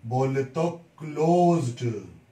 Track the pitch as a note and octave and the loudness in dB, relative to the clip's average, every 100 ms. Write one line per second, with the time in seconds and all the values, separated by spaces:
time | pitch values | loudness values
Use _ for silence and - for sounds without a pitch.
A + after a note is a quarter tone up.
0 | A#2 B2+ C3+ C3+ C3 E3 E3+ E3+ - _ | -2 0 0 0 -4 -2 -4 -4 -16 _
1 | D#3 D3 D#3+ F3 F3 E3+ B2 - A#2+ G#2 | -12 -2 2 4 4 4 0 -4 -4 -4
2 | F2+ - _ | -10 -20 _